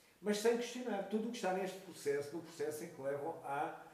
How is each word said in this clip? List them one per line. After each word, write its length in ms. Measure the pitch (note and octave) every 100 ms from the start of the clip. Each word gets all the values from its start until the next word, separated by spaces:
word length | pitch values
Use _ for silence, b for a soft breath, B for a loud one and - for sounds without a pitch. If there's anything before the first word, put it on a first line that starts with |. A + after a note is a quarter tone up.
| B B
Mas 180 | G3+ G3+
sem 180 | A3+ A#3+
questionar, 480 | - B3+ A3+ G3
tudo 240 | - G#3+ A#3
o 20 |
que 60 | -
está 160 | F#3
neste 260 | F#3 G#3 -
processo, 560 | - - C#3+ C#3+ C#3+ E3+
no 60 |
processo 420 | - - D3+ D3+
em 40 | E3+
que 120 | C3+
levam 400 | C3+ C#3 D#3+ E3
à, 380 | C#3 C#3+ D#3+ - B